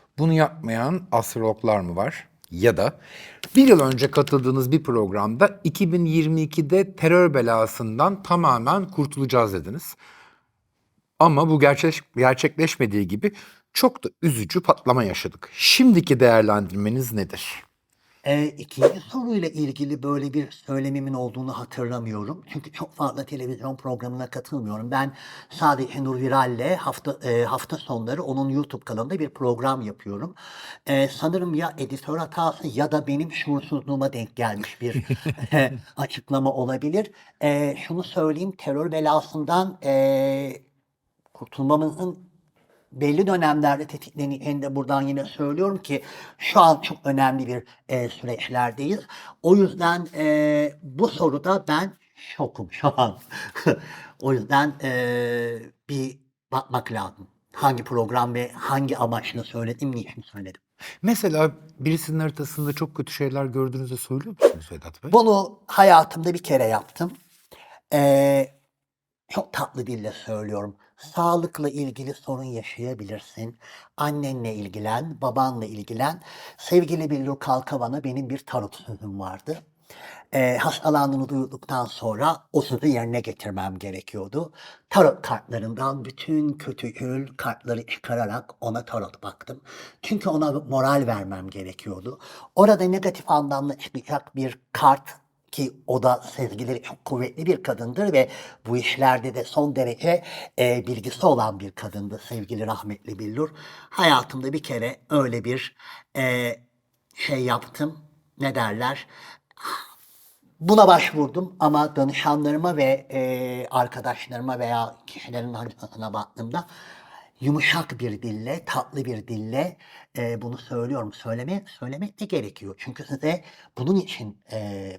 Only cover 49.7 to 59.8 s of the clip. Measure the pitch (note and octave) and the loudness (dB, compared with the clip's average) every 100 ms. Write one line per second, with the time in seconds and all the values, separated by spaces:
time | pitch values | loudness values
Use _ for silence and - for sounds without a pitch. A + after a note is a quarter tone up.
49.7 | F#3 E3+ F3 D4+ D4+ D3+ D3+ D3+ D4 C#4+ | 4 0 2 -2 -2 2 4 4 2 0
50.7 | - C#3 C3 - - E3 C#3+ F3+ F#3+ F3 | -4 -12 -2 -2 2 0 0 0 0 0
51.7 | D3+ F#3+ - _ _ - - C3+ - F2+ | 0 -2 -8 _ _ -16 -6 -6 -6 -12
52.7 | - C#3+ C3 A#2 F#2 - - - - E3+ | -2 0 2 0 0 -14 -14 -12 -2 0
53.7 | - - - - - C3 B2+ G#2+ C#3 D3 | 0 -4 -18 -20 -6 -2 0 2 2 2
54.7 | C#3+ C3+ B2 A#2+ B2 A#2+ A#2+ A#2+ A2+ - | -2 -4 -2 0 0 -2 -2 -4 -6 -12
55.7 | _ - C#3 C3 - _ _ _ C3+ - | _ -8 -6 -6 -8 _ _ _ -6 -4
56.7 | B2+ - A2 F#2+ - F#2+ _ _ - C#3+ | -6 -4 -8 -8 -12 -20 _ _ -2 0
57.7 | A#2+ A#2+ A#2+ A2+ B2 A#2+ A#2+ A#2+ - - | 0 -2 -2 0 0 0 -2 -6 -8 -4
58.7 | C#3 C3+ B2 A#2 A#2 - A#2+ - A#2 A2+ | -2 -2 -2 -2 -2 -6 -8 -8 -6 -6
59.7 | A#2+ | -4